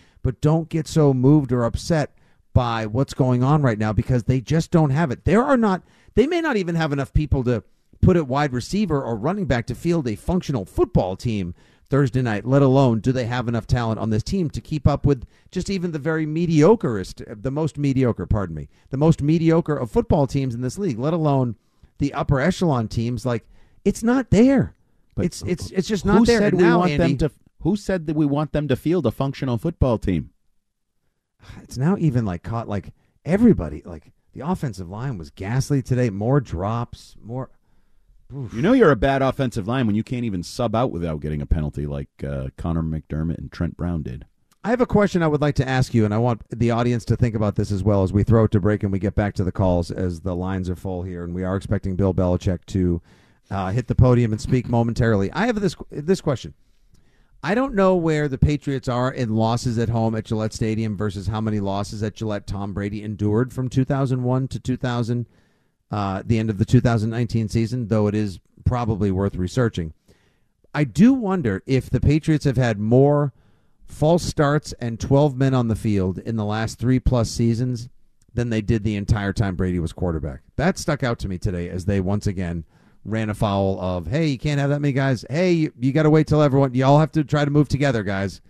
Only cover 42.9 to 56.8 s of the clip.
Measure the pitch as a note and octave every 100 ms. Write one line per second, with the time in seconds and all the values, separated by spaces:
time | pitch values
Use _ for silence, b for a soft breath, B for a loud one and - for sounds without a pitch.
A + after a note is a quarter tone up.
42.9 | D#2 - D#2 E2 D#2+ - - E2+ - F2
43.9 | E2+ C#2+ B1 - _ _ _ F#3+ A#3+ B3
44.9 | G#3 G3+ F3+ E3 D3 D3 C3+ C3 C3 B2+
45.9 | A#2 G#2+ G#2 A#2+ A#2 - A#2 A#2 A#2 A#2+
46.9 | A#2+ - A2+ A#2+ G#2+ G#2+ G2+ G2+ G2+ F#2+
47.9 | G2+ F#2 F#2+ G2 A2+ G#2+ G#2+ F#2 G#2+ G2+
48.9 | F#2+ G2 - G#2 - F2+ - F#2+ F2 E2+
49.9 | - F#2 E2+ F2 F2 F2+ F#2+ F2+ E2+ G2
50.9 | F2+ F2+ F2+ F2 F2 F#2 G2 - G2+ G2
51.9 | F2+ F#2+ F2+ F2+ F2+ - F2 - G2 F2+
52.9 | E2+ b b b b _ G2+ F#2 G#2+ -
53.9 | A#2+ C3 B2 A#2+ G#2+ - B2+ A#2 A#2 A#2
54.9 | A2+ A#2 G#2+ G2 - G#3+ G#3+ G3 - -
55.9 | - D3+ F#3+ - C3 D#2+ - _ _